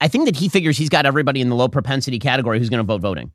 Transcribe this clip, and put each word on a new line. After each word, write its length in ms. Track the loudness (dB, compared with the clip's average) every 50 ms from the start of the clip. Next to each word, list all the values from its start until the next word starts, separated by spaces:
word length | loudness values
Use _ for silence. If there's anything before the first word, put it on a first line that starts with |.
I 80 | -2 0
think 180 | 2 2 2
that 100 | 2 0
he 140 | 0 0 0
figures 260 | 0 2 2 2 0
he's 140 | 0 0 0
got 160 | 2 2 2
everybody 340 | 2 2 2 0 0 0 0
in 80 | 0 0
the 80 | 2
low 120 | 2 2 2
propensity 500 | 0 -2 -2 -2 -4 -4 -4 -4 -4 -4
category 400 | -2 0 0 0 0 0 0 0
who's 100 | 0 0
gonna 160 | 0 -2 0
vote 160 | -2 -2 -2
voting. 320 | -2 -4 -4 -6 -8 -14 -16